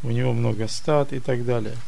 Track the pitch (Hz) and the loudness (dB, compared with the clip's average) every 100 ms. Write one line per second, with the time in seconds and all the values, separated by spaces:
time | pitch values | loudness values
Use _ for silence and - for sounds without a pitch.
0 | 123 117 127 117 117 110 110 - - 151 | 0 0 2 2 0 0 -2 -2 2 2
1 | 139 139 131 127 120 120 107 120 | 2 -2 -2 -2 0 0 -2 -4